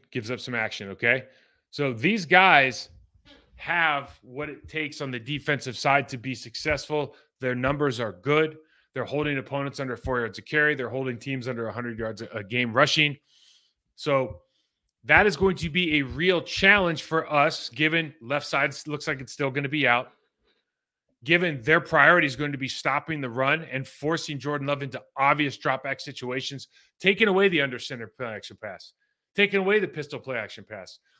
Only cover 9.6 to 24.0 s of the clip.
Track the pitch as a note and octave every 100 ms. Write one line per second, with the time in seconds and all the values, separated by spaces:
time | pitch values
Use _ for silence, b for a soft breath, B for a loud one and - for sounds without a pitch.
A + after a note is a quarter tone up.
9.6 | C#3 C#3 C3 A#2 C3 B2 A2+ G2+ - D3+
10.6 | D3+ C#3 A#2+ C3 C3 A#2 C3+ C3+ A#2+ A#2
11.6 | A2+ A2+ A#2+ A2 A2 G#2+ A2+ A2 G2 A#2+
12.6 | A#2+ A#2 D3 D#3 D3+ C3+ b b b b
13.6 | b b _ - D3 C#3 A#2+ - _ _
14.6 | _ _ _ _ A2+ D#3 G#3 D#3+ F#3+ D#3+
15.6 | E3 F3 E3+ D3+ C3 B2 F3+ F3 - -
16.6 | G3 G3+ F3 D#3+ - D#3+ - D3 D3+ D3+
17.6 | - A#2 D#3 E3 D#3 - A#2 C#3+ - C#3+
18.6 | D3 - D3+ D3 - C#3 B2+ - C#3 C3+
19.6 | C#3 D3+ B2+ A#2+ - _ _ _ _ _
20.6 | _ _ _ _ _ _ A#2+ F3 F3+ C#3
21.6 | A2 E3 - D#3+ C#3+ F3 D3 B2 D3 C#3
22.6 | C3 - C#3+ C#3+ D#3 D3+ B2+ A#2 C3+ D#3+
23.6 | C#3 C3 - -